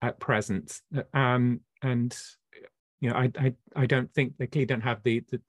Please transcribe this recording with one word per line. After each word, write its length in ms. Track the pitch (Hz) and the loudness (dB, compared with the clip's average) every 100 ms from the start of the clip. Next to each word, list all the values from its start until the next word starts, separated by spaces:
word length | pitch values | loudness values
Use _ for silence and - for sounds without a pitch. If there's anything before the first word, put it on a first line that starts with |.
at 180 | 120 - | -6 -4
present. 600 | - 110 104 95 - - - 143 - | 0 0 2 -4 -4 -14 -8 -6 -2
Um, 460 | 143 131 123 123 120 - _ | 2 2 4 2 0 -6 _
and, 360 | 131 123 120 - - - _ - - _ _ _ | -2 0 -2 -4 -14 -20 _ -20 -20 _ _ _
you 80 | 123 | -2
know, 60 | 120 | 2
I, 160 | 127 - | 0 2
I, 160 | 127 120 _ - | 0 0 _ -2
I 100 | 127 | 2
don't 260 | 135 120 | 2 2
think 240 | - 127 - | 0 -2 -2
they 100 | 123 | -4
clearly 200 | 151 127 | 0 0
don't 140 | 123 | 0
have 220 | 113 113 | 0 0
the, 220 | 123 117 - | 2 0 -2
the, 120 | 123 | -8